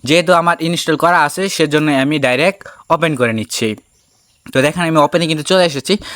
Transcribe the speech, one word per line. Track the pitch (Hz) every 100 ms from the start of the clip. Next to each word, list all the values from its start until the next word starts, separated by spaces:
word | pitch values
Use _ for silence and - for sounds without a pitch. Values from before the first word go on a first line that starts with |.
| 123
যেহেতু | 165 175 175
আমার | 170 170 160
ইনস্টল | 175 - 151
করা | 165 175 147
আছে | - 196 -
সেজন্য | 156 151 151 139
আমি | 135 151
ডাইরেক্ট | 131 123 170 190 - - _
ওপেন | 165 165 139
করে | 120 110
নিচ্ছি। | 107 - 113 104 _ _ _ _ _ _ -
তো | -
দেখেন | 139 175 170
আমি | 160 147
ওপেনে | 175 165
কিন্তু | 160 147
চলে | 190 175
এসেছি। | 139 - 208 -